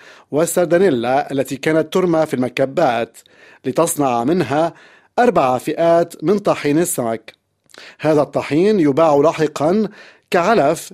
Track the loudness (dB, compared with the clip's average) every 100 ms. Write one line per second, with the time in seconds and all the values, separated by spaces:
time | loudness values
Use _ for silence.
0 | -14 -20 _ -2 -2 0 0 2 2 2
1 | 0 -2 -2 -4 -6 -4 -2 0 0 -2
2 | 0 0 0 -2 -4 -2 -4 0 0 0
3 | -4 -10 _ _ -20 -12 -6 -2 -2 0
4 | -2 0 0 -2 -2 -2 -2 -6 -20 -20
5 | _ 0 2 2 2 0 -4 0 2 2
6 | 2 -4 -2 0 0 -2 0 0 0 -4
7 | -4 -6 -10 -20 _ _ _ -20 -20 -6
8 | 0 0 0 -4 -2 0 2 2 2 2
9 | 2 4 2 2 -2 0 0 0 -2 -6
10 | -20 -20 _ 0 2 2 2 0 -6